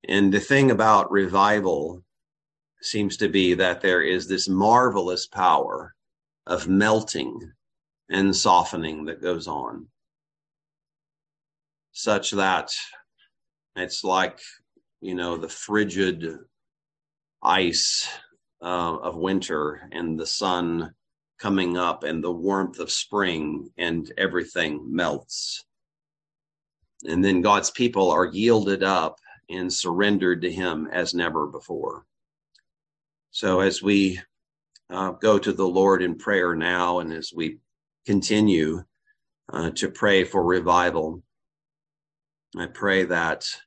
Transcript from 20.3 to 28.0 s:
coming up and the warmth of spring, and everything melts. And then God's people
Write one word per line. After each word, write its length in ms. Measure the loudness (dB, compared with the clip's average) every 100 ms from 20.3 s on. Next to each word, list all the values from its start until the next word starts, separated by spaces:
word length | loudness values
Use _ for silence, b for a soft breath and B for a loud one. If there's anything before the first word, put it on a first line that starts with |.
| -4 -2 -2 -2 -4 -8 _ _ _ _ _
coming 380 | -2 0 0 0
up 260 | -2 -2
and 200 | -6 -4
the 80 | -4
warmth 480 | -4 -2 0 -2 -6
of 120 | -6
spring, 800 | -6 -4 -2 0 -2 -4 -8 -10 -6
and 360 | -4 -4 -6 -2
everything 760 | -2 -2 -4 -4 -2 -4 -6
melts. 720 | -2 -2 -4 _ -10 -10 -10 _ _ _ _ _ _ _ _ _ _ _ _ _ _ -4
And 200 | 0 2
then 160 | 4
God's 300 | 4 2 0
people 400 | 0 0 2